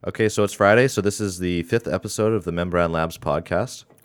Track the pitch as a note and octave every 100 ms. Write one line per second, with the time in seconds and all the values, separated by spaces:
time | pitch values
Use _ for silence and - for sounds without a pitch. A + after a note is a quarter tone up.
0 | - - A2 - G#2 - G2+ A2 C3 -
1 | G2 - G#2 F2+ F2+ F2 E2 A#2 G2 F2
2 | G#2+ - A2 A2 F2 E2+ F2+ F2 E2+ E2
3 | E2 - D#2+ D2 E2 E2+ B2 - - _